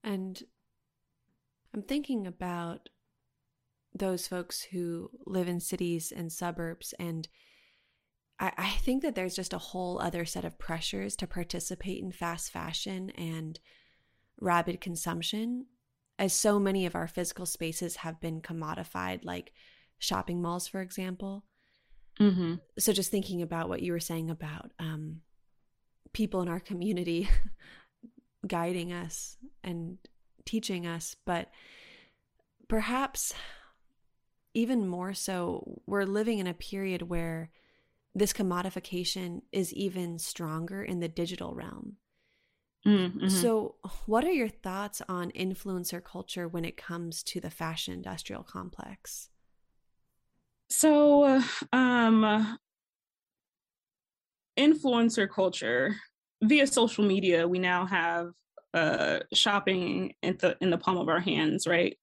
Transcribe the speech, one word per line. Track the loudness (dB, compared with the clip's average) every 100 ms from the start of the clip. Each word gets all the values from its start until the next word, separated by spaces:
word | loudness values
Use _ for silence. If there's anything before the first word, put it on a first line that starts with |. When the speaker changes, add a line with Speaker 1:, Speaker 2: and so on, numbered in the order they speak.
Speaker 1:
And | -4 -6 -6 -12 -18 _ _ _ _ _ _ _ _ _ _ _ _
I'm | -12
thinking | -4 -6 -2 -4 -4
about | -8 -8 -6 -6 -10 -16 _ _ _ _ _ _ _ _ _ _
those | -6 -4 -4 -4
folks | -8 -6 -10
who | -8 -6 -6 -6 -10 -16
live | -6 -2 -2
in | -2
cities | -4 -4 -2 -2 -4
and | -8 -8
suburbs, | -6 -6 -6 -8 -8 -14 -10
and | -8 -8 -10 _ _ _ _ _ _ _ _ _ _ -6
I, | -4 -2
I | -2 0
think | 2 2
that | 0
there's | -2 -4
just | -4 -6
a | -8
whole | -8 -6 -4 -2
other | -4 -4 -6
set | -6
of | -8 -8
pressures | -8 -6 -4 -4 -6 -6
to | -6
participate | -6 -6 -6 -8 -8 -6 -6
in | -8
fast | -6 -6 -6 -8
fashion | -8 -8 -8 -6 -8 -8 -8
and | -8 -6 -8 -12 _ -20 _ _ _ _ _ -6
rabid | 0 2 0 -4
consumption, | -8 -6 -6 -4 -4 -4 -4 -6 -8 _ _ _ _ _
as | 0
so | 2 4 4
many | 4 2
of | 0
our | -2 -6
physical | -4 -6 -6 -8
spaces | -6 -6 -6 -6 -8
have | -10 -8
been | -8 -8
commodified, | -8 -8 -6 -8 -8 -6 -6 -6
like | -6 -8 -10 _ -20 _ _ _
shopping | -4 -2 -2 -4
malls, | -2 -4 -6
for | -8
example. | -8 -8 -8 -8 -8 -10 -14 _ _ _ _ -20 -20 4
Speaker 2:
Mm-hmm. | 6 6 0 -4 -8 -2
Speaker 1:
So | 0
just | 2 0
thinking | -2 -2 -6
about | -4 -4 -4
what | -4
you | -2
were | -4
saying | -4 -4 -4
about, | -6 -8 -12 -14 _
um, | -8 -6 -8 -12 _ _ _ _ _ _ _ _ -16
people | -2 -2 0
in | -2
our | -4
community | -6 -4 -2 -2 0 0 6
<laughs> | 8 8 2 -10 -20 _ _ -20 _ _ _ -4
guiding | -2 0 -2 -4
us | -8 -8 -10 -12 -14 -20 -14
and | -8 -6 -8 -12 -20 _ _ _
teaching | -6 -4 -2 -4 -4
us, | -6 -8 -10
but | -2 -2 -2 -14 -20 -20 -20 -20 _ _ _ _ _ _ _
perhaps | 0 2 -2 -2 -4 -6 -6 -14 -18 -20 _ _ _ _ _ _ _ _
even | -2 2 2 0
more | -4 -6
so, | -6 -4 -4 -2 -4 -8 -14 -4
we're | 0
living | 0 0 0 0
in | -2
a |
period | -6 -8 -6 -4 -4
where | -2 -2 -2 -6 -8 _ _ _ _ _ _
this | 0 0
commodification | 2 0 0 -2 -6 -8 -4 -4 -4 -6 -8 -6
is | -2 -2
even | -2 -4 -2 -6 -6
stronger | -8 -6 -4 -4 -6 -8
in | -4 -4
the | -4
digital | -2 -4 -4 -8
realm. | -8 -10 -12 -14 -16 _ _ _ _ _ _ _ _ 4
Speaker 2:
Mm, | 6 4 0
mm-hmm. | 2
Speaker 1:
So | 4 4 2 0 -8 -10 -8 0
what | 2
are | 4
your | 2 0
thoughts | -4 -8 -6 -6 -8 -6
on | -4 -4
influencer | -4 -4 -4 -6 -6 -6 -8
culture | -10 -14 -10 -8 -6
when | -4
it | -6 -8
comes | -10 -8 -8 -8
to | -8 -8
the | -10
fashion | -8 -6 -6 -6
industrial | -8 -10 -10 -10 -12
complex? | -12 -12 -12 -12 -14 -14 -14 -14 -16 _ _ _ _ _ _ _ _ _ _ _ _ _ _
Speaker 2:
So, | 4 8 10 10 10 10 8 4 -2 2
um, | 4 6 6 8 8 6 4 2 -2 _ _ _ _ _ _ _ _ _ _ _ _ _ _ _ _ _ _ _ 4
influencer | 6 8 6 6 4 4 0
culture, | 2 0 2 0 2 2 0 -8 _ _ _
via | 6 8 6
social | 6 4 4
media, | 4 6 6 6 4
we | 2
now | 2 2 2
have, | 2 2 0 -4 -10 _ -20 _
uh, | 2 2 4 2 2 2
shopping | 2 4 4 2 0 0 0 -2 -2
in | -4 2
the, | 2 4
in | 2
the | 2
palm | 2 2
of | 2
our | 2
hands, | 2 2 2 0 2
right? | 2 2 -2